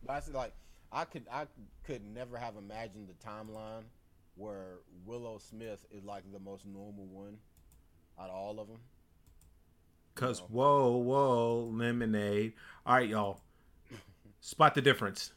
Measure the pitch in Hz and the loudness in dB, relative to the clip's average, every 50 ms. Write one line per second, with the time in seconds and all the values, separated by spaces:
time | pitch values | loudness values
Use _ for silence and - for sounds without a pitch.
0 | - - 139 143 147 - 143 131 127 113 - - - - - - - - - 135 | -6 -6 -6 -6 -6 -6 -4 -4 -4 -6 -8 -14 -20 -20 -20 -20 -20 -8 -4 -4
1 | 165 - - 165 117 - 120 139 151 143 - - 107 87 - - - - 147 120 | -4 -4 -6 -12 -12 -8 -6 -6 -8 -8 -10 -18 -20 -20 -18 -18 -10 -8 -8 -8
2 | 104 104 107 117 127 120 120 117 120 117 107 107 98 101 107 110 117 113 95 107 | -8 -12 -10 -10 -10 -10 -8 -8 -8 -8 -8 -10 -14 -12 -10 -10 -10 -10 -10 -14
3 | 104 95 92 - - 110 104 107 110 110 107 110 110 110 110 113 110 113 - - | -16 -16 -18 -16 -14 -12 -10 -10 -10 -12 -12 -12 -10 -10 -10 -12 -14 -16 -20 -20
4 | _ - _ - - - _ 87 98 107 101 98 95 92 92 90 - _ 85 90 | _ -20 _ -20 -20 -20 _ -14 -12 -10 -10 -10 -10 -12 -14 -16 -20 _ -20 -20
5 | 90 98 117 120 120 117 113 104 - - - 110 113 113 104 98 - - - 104 | -14 -12 -12 -10 -10 -10 -12 -12 -16 -18 -16 -12 -10 -10 -10 -12 -14 -18 -18 -16
6 | 98 101 101 98 95 98 98 98 95 98 98 98 98 101 98 98 98 104 104 101 | -12 -10 -10 -10 -12 -12 -16 -14 -12 -12 -14 -12 -12 -14 -14 -12 -12 -14 -14 -14
7 | 98 95 92 95 98 101 104 107 113 - _ - - - - - - - - - | -14 -14 -14 -14 -16 -16 -16 -18 -20 -20 _ -20 -20 -20 -20 -20 -20 -20 -20 -20
8 | - _ - - 92 92 92 95 98 104 107 107 107 101 113 113 117 123 _ - | -20 _ -18 -14 -12 -10 -8 -6 -6 -6 -6 -8 -10 -12 -12 -18 -18 -20 _ -20
9 | _ _ _ _ _ - - - - - - - _ _ - _ _ _ _ _ | _ _ _ _ _ -20 -20 -20 -20 -20 -20 -20 _ _ -20 _ _ _ _ _
10 | _ _ _ - 127 127 120 104 - - 110 120 131 143 143 143 135 123 120 123 | _ _ _ -2 -2 -2 -2 -2 -6 -6 0 4 6 8 8 8 8 6 6 4
11 | 123 120 131 139 139 135 127 120 117 117 117 117 117 117 113 110 117 120 120 120 | 4 4 4 6 6 6 6 6 4 4 2 2 0 -2 -2 0 0 2 2 2
12 | 120 110 110 107 104 104 101 104 107 - - - - - - - - - 123 127 | 2 2 2 2 2 2 4 2 2 0 -2 -8 -18 -20 -20 -14 2 4 6 6
13 | 123 107 107 107 104 101 98 - - - - - - - - - - - 123 110 | 6 4 0 0 0 0 -2 -6 -10 -20 -20 -20 -20 -20 -20 -20 -20 -18 -18 -18
14 | - - - - - - - _ - - - - 156 147 - 147 131 139 131 - | -18 -20 -20 -20 -20 -20 -20 _ -14 -14 4 8 8 8 8 8 6 6 6 6
15 | - 101 95 - - - - | 2 -2 -2 -4 -8 -10 -10